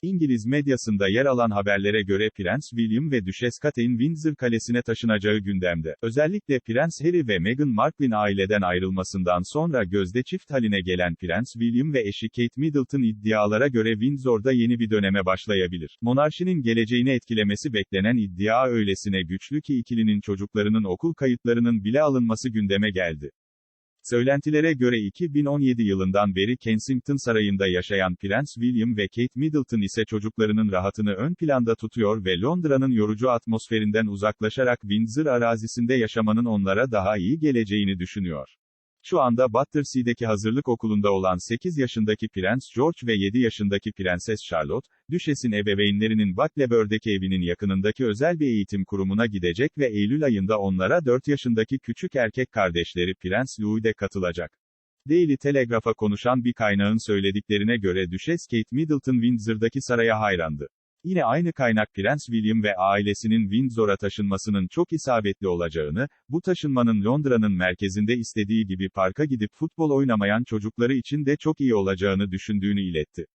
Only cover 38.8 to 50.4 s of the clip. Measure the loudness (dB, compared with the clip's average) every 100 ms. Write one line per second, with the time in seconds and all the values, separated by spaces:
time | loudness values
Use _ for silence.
38.8 | _ _ -2 2 2 4 2 2 0 -2
39.8 | -2 -2 -2 -2 0 0 0 -2 -2 -2
40.8 | 0 2 2 2 0 -2 -4 -4 -4 -2
41.8 | -2 0 0 0 -4 -2 -2 -2 -4 0
42.8 | 0 0 -2 0 2 2 0 0 -2 0
43.8 | -4 -4 -2 -2 -4 -6 -4 -4 -2 -4
44.8 | -8 _ _ -4 -2 -2 0 0 0 2
45.8 | 2 2 2 2 2 2 -2 0 2 2
46.8 | 2 -2 0 -2 0 0 0 -2 0 0
47.8 | 0 0 -2 0 0 0 0 0 -2 -4
48.8 | -4 -2 -2 0 0 0 -2 0 -2 0
49.8 | -2 0 0 2 2 0